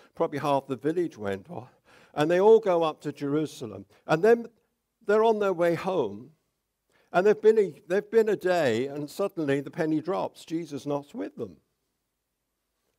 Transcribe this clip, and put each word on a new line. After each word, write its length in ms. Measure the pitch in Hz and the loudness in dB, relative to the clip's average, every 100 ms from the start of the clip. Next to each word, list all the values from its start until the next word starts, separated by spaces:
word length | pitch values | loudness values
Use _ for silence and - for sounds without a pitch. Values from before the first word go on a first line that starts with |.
| _ | _
Probably 240 | - 165 143 | -6 -4 -2
half 280 | 147 139 - | -2 -2 -2
the 100 | 123 | -4
village 400 | 143 175 165 - | -2 -2 -4 -6
went. 320 | 101 98 151 175 - _ _ - _ | -6 -6 -8 -16 -18 _ _ -20 _
And 180 | 147 151 | -2 0
they 80 | 175 | 4
all 220 | 208 220 | 6 6
go 220 | 208 170 | 4 0
up 180 | 160 - | 0 -4
to 120 | 147 | -10
Jerusalem. 760 | - 143 147 147 - 117 101 95 _ - | -8 -4 -2 -4 -8 -14 -14 -18 _ -2
And 160 | 160 | 2
then 240 | 208 233 226 _ _ _ _ _ - | 4 2 0 _ _ _ _ _ 0
they're 180 | 214 | 2
on 140 | 226 214 | 4 2
their 160 | 196 | 0
way 200 | 170 170 | 0 0
home. 580 | 165 185 185 107 101 131 _ _ _ _ _ _ _ _ | 0 -2 -2 -4 -6 -18 _ _ _ _ _ _ _ _
And 160 | 175 202 | 2 2
they've 140 | 214 | 4
been 180 | 214 220 | 4 4
a, 240 | 185 - - | 2 -4 -4
they've 220 | 196 196 | -4 0
been 180 | 226 214 | 2 2
a 80 | 185 | 0
day 520 | 180 175 135 110 135 | 0 2 2 0 -2
and 200 | 147 147 | -6 -8
suddenly 540 | - 196 170 143 139 | -6 -6 -4 -2 -2
the 80 | 143 | -4
penny 320 | 156 160 156 | -4 -2 -2
drops. 420 | 156 190 147 - | -2 -4 -6 -10
Jesus 400 | - 165 156 139 | -10 -8 -8 -10
not 300 | 147 143 143 | -6 -6 -6
with 200 | 240 294 - | -12 -12 -12
them. 200 | 104 76 _ _ _ _ _ _ _ _ _ _ _ _ _ | -14 -16 _ _ _ _ _ _ _ _ _ _ _ _ _